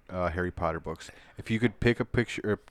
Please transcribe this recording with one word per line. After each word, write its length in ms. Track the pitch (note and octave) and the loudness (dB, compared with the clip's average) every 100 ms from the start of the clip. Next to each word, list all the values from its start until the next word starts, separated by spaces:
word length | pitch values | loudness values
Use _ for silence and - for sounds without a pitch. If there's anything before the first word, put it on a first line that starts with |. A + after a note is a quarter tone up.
| - | -10
uh, 200 | F#2 F2+ | -2 -2
Harry 200 | E2+ F2+ | 0 -2
Potter 300 | - E2+ E2 | -2 -2 -2
books. 300 | D#2+ D#2+ - - - - | -6 -10 -12 -18 -20 -12
If 140 | - | -4
you 100 | A2 | 0
could 180 | A#2 - | 0 2
pick 220 | A#2+ A#2+ | 2 2
a 40 | |
picture, 360 | A#2+ - A#2 - | 2 0 0 -2
or 160 | G#2+ G#2 - | 0 -2 -4